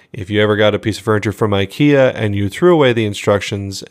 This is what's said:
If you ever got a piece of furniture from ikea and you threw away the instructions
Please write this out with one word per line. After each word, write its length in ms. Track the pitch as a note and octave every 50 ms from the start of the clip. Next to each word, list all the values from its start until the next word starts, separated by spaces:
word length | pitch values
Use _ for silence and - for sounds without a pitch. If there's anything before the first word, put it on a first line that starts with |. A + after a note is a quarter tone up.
| _ _
If 180 | - - F#2+ F#2
you 100 | G#2 G#2
ever 160 | G#2+ G#2 G#2+
got 180 | G2+ G#2+ G#2 G#2
a 40 | G2
piece 200 | - A2 F#2+ -
of 60 | -
furniture 280 | A#2 G#2+ G#2 - G#2+
from 180 | F#2+ - A#2 G#2
ikea 600 | G2+ G2 G2 - - - D3 D3 C#3+ C3+ C3 B2 -
and 200 | - A2 G#2 G2+
you 140 | G2+ G2+ G2
threw 240 | - - F3 F3+
away 200 | F3 D#3 C#3 B2
the 120 | A#2 A#2 A2
instructions 800 | G#2 G2+ - - A2 G#2 G2 - - A2 G2+ G2+ G2 G2 - - -